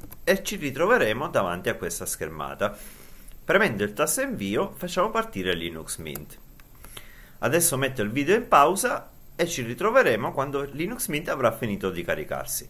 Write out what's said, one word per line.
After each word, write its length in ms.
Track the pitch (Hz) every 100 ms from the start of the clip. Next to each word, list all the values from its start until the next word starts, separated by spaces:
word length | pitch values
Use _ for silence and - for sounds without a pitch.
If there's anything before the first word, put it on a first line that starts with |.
| - -
e 200 | - 190
ci 120 | 196 208
ritroveremo 720 | 143 127 180 240 120 113 156
davanti 420 | 131 92 87 98
a 60 | 110
questa 320 | 87 - 92
schermata. 680 | - 80 78 71 71 98 - - - - - - - -
Premendo 380 | 180 208 107
il 100 | 104
tasto 280 | 104 160 -
invio 520 | 269 180 98 110 196 -
facciamo 360 | 180 190 226
partire 420 | 196 190 - 90
Linux 440 | 87 85 80 80 -
Mint. 420 | 80 69 73 - - - - - - - - - - -
Adesso 400 | 120 156 175 131
metto 240 | 135 131
il 80 | 104
video 260 | 123 143 214
in 120 | 233
pausa 640 | 160 143 196 247 - - - - -
e 100 | 170
ci 160 | 151
ritroveremo 720 | 113 123 196 254 202 110 143
quando 300 | 165 139 139
Linux 460 | 139 135 175 247 -
Mint 200 | 151 -
avrà 220 | 143 120
finito 400 | 113 120 101 98
di 100 | 85
caricarsi. 680 | 85 78 76 67 - - 71